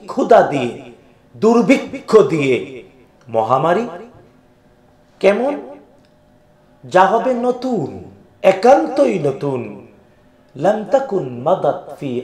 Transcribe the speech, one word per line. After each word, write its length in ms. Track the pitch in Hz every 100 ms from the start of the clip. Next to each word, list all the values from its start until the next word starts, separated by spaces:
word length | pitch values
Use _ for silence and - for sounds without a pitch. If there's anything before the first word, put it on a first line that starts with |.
| 196
ক্ষুধা 360 | - 220 220
দিয়ে, 400 | 170 143 120 110 127 - _ _ _ 120
দুর্ভিক্ষ 840 | 214 233 190 269 - 262 - 220
দিয়ে, 640 | 185 160 139 117 113 127 104 _ _ _ -
মহামারী 580 | 113 113 131 156 185 240 175 226 - - _ _ _ _ _ _ _ _ _
কেমন? 420 | 190 214 262 294 254 285 _ _ _ _ _ _ _ _ _ _ 127
যা 200 | 180 190
হবে 280 | 220 254
নতুন, 720 | 240 247 247 262 226 123 95 - - _ _
একান্তই 800 | 190 190 240 285 311 269 269 196
নতুন। 680 | 143 139 143 127 110 117 117 _ _ _ _ _ _ 131
লাম 300 | 170 214 202
তাকুন 500 | 269 269 190 135 120
মাদাত 540 | 143 185 151 131 - 139
ফি 220 | 139 123